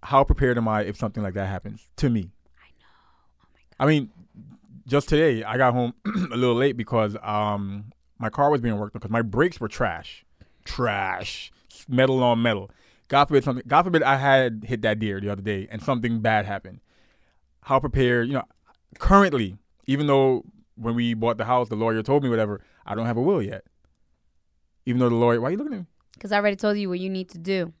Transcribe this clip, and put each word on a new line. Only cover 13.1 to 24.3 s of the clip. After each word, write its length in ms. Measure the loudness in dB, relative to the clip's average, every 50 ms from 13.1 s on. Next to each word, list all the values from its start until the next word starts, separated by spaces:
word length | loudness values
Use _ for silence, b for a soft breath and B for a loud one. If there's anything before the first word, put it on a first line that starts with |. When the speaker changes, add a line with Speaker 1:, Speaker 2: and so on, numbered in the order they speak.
| 2 2 4
Speaker 1:
forbid 180 | 6 4 2 2
something, 200 | 2 -4 -6 -4 2
God 140 | 2 2 4
forbid 200 | 4 2 2 4
I 140 | 4 2
had 480 | 2 4 4 6 6 4 2 -2 -6 -6
hit 140 | -6 -6 -2 0
that 160 | 0 0 0
deer 220 | -2 -4 -4 -4
the 80 | -4 -6
other 140 | -6 -6 -4
day 260 | -4 -4 -4 -6 -8
and 120 | -12 -10 -4
something 380 | -2 -2 0 0 -2 -2 0
bad 260 | 2 2 2 2 0
happened. 340 | -2 -8 -10 _ -14 -20 -20 _ _ _ _ _ _ _ _ _ _ _ _ _ _ _ _ _
How 140 | 0 0 0
prepared, 500 | 0 0 0 2 2 2 2 2 0 0
you 40 | -2
know, 100 | -4 -6 _ _ _ _ _ _ _ _ _ -18 -2
currently, 600 | 2 6 6 8 6 6 2 0 -2 -4 -6 -12 _ _ _ _ _
even 200 | -2 -2 0 2
though 380 | 2 4 4 4 4 2 0 -4 -10 _ _ _ _ _
when 180 | -8 -6 -4 -2
we 180 | 0 0 0 -2
bought 240 | 0 0 -2 0 -2
the 60 | -2
house, 240 | 0 0 0 0 -2
the 80 | -4
lawyer 260 | -2 -2 0 0 -2 0
told 200 | 2 0 2 2
me 80 | 2
whatever, 320 | 0 0 0 -2 -4 -8 b b b b b
I 80 | -10 -6
don't 120 | -4 -4
have 100 | -2 -2
a 60 | 0 0
will 200 | 0 0 0 -2
yet. 220 | -4 -8 -12 -16 _ _ _ _ _ _ _ _ _ _ _ _ _